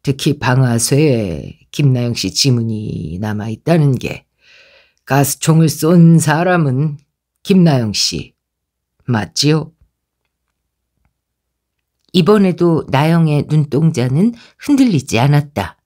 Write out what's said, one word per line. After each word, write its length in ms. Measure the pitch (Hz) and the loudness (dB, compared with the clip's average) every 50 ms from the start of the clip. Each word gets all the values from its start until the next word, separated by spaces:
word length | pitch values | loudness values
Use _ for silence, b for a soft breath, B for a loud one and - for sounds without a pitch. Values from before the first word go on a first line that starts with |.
특히 380 | _ 143 135 - - 160 139 - | _ -4 -6 -2 -2 -4 -4 -2
방아쇠에 1200 | - 135 127 131 131 123 117 117 - - 143 135 160 151 127 113 107 92 82 69 53 50 - _ _ _ | -2 0 0 2 2 0 0 -2 -2 0 0 2 2 2 0 -2 -2 -6 -8 -10 -10 -14 -16 _ _ _
김나영 420 | - - 147 135 127 120 120 120 113 | -6 -2 0 0 0 0 -2 -4 -6
씨 180 | - - 95 - | -6 -6 -6 -4
지문이 840 | - - 139 123 120 113 113 110 107 107 - - 104 - 76 82 92 | -2 0 0 0 0 -2 -4 -6 -8 -8 -8 -8 -10 -10 -10 -8 -8
남아있다는 760 | 107 107 104 107 104 113 110 - _ 156 165 165 147 139 127 - | -8 -6 -6 -6 -8 -8 -10 -8 _ 0 2 2 2 2 0 -2
게 260 | - - - - _ _ _ b b b b b b b b b b b b b _ | -4 -10 -10 -12 _ _ _ b b b b b b b b b b b b b _
가스총을 640 | - 135 143 139 - - _ - 160 156 160 165 147 | -2 0 0 0 -2 -4 _ -2 0 2 2 2 0
쏜 480 | 135 - - 156 180 175 165 165 165 | 0 -2 0 2 4 6 6 6 6
사람은 800 | 160 160 156 147 156 175 185 180 175 156 139 123 131 151 156 147 - _ _ _ _ _ _ _ _ _ | 4 4 0 0 0 0 0 0 0 0 -2 -2 -2 -4 -4 -6 -10 _ _ _ _ _ _ _ _ _
김나영 500 | - 196 190 175 165 139 127 117 104 98 | 0 2 4 4 4 2 2 0 -2 -4
씨 400 | - - - 90 73 - - _ _ _ _ _ _ _ _ _ _ _ _ _ _ _ | -4 -4 -4 -6 -8 -12 -12 _ _ _ _ _ _ _ _ _ _ _ _ _ _ _
맞지요? 680 | - 120 107 104 - _ - - 147 156 156 - - _ _ _ _ _ _ _ _ _ _ _ _ _ _ _ _ _ _ _ _ _ _ _ _ _ _ _ _ _ _ _ _ _ _ _ _ _ _ _ _ _ _ _ _ _ _ _ _ - | -4 -4 -4 -4 -6 _ -2 0 0 0 0 -2 -8 _ _ _ _ _ _ _ _ _ _ _ _ _ _ _ _ _ _ _ _ _ _ _ _ _ _ _ _ _ _ _ _ _ _ _ _ _ _ _ _ _ _ _ _ _ _ _ _ -2
이번에도 720 | 185 160 196 214 214 196 185 170 - 175 170 165 147 - - | 0 2 4 4 4 2 0 0 0 0 2 2 0 -2 -2
나영의 560 | - 131 151 160 170 170 165 156 147 147 - - | -2 0 2 2 2 2 2 2 0 -2 -2 0
눈동자는 840 | 151 156 143 151 - 143 160 160 160 120 123 123 131 151 202 240 233 B B B B | 0 0 0 0 -2 0 0 0 0 0 -2 -2 0 0 0 0 -2 B B B B
흔들리지 600 | B - - 294 262 269 240 185 135 117 - 101 110 | B -2 0 2 2 2 2 2 -2 -2 -2 0 0
않았다. 580 | 123 143 147 147 147 147 _ 104 95 85 - _ _ | 2 2 2 2 0 -2 _ -8 -8 -8 -12 _ _